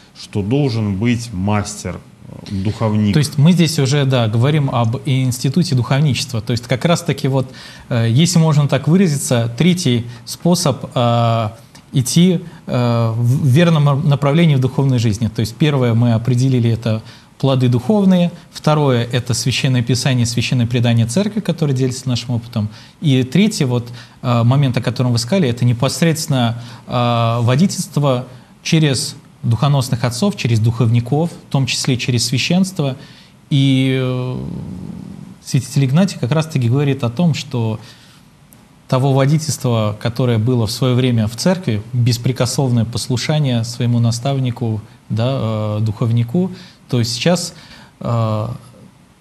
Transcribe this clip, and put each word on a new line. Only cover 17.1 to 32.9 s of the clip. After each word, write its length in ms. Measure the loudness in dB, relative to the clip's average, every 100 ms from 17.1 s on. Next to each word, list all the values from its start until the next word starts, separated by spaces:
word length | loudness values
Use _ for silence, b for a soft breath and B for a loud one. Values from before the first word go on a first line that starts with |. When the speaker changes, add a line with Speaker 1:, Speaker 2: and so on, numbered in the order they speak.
| B B -4
Speaker 2:
плоды 300 | 0 2 2
духовные. 600 | 2 2 2 4 4 2 B B
Второе, 520 | -4 0 2 2 2 0
это 220 | -4 -2
Священное 480 | -2 -2 -2 0 0
Писание, 440 | 0 0 0 0 0
священное 400 | 0 -2 0 0
предание 400 | 0 2 2 2
церкви, 340 | 0 -2 -4
которое 320 | -4 -2 -2
делится 360 | 0 -2 -2 -4
нашим 280 | -4 -4 -6
опытом. 320 | -4 -4 -4 B B B
И 240 | 0 2
третий 400 | 2 2 2 0
вот, 240 | -2 -2 -4 B B B
э, 200 | -2 2
момент, 320 | 4 4 2 0
о 40 |
котором 320 | -4 -2 0
вы 60 | 0
сказали, 300 | 0 0 0
это 160 | 0
непосредственно, 960 | 0 2 -2 0 0 0 -2 0 0 -2 B B -6
э, 520 | -2 0 2 0 2
водительство 840 | 2 2 2 0 -4 0 0 0 -4 B B -14
через 540 | 0 2 2 0 -4 -12 -20 -8
духоносных 640 | -2 0 2 2 0 -2
отцов, 320 | -2 0 -2 -2
через 240 | 0 2
духовников, 720 | 2 2 2 2 0 -2 -2
в 200 | -6 -6
том 160 | -2 -2
числе 300 | -2 -2 -2
через 280 | 0 -2 0
священство. 720 | -2 0 0 0 -2 -6